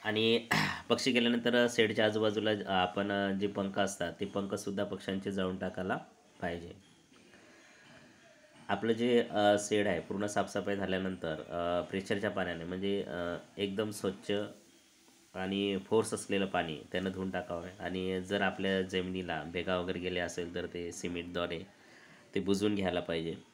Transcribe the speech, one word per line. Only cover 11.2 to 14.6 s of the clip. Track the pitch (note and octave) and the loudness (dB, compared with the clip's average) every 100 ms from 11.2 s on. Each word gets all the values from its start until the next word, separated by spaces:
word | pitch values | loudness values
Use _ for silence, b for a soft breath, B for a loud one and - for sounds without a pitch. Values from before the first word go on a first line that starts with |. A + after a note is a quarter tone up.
| E2 | -4
अ, | D#2 - E2+ F2 F2 E2 | -6 -6 -4 0 0 0
प्रेशरच्या | G2 F#2+ G#2 G#2+ | -4 -2 -2 0
पाण्याने | G2 F2+ E2+ | -2 -4 -4
म्हणजे, | E2+ F#2 G2 G2+ | -6 -4 0 0
अ, | - E2 F2 F2 - - | -2 -4 -4 -6 -10 -4
एकदम | G2+ G2 G#2+ | -4 -2 -4
स्वच्छ | G#2 G2 F#2+ - G#2 G#2 - | -2 -4 -4 -2 -2 -2 -10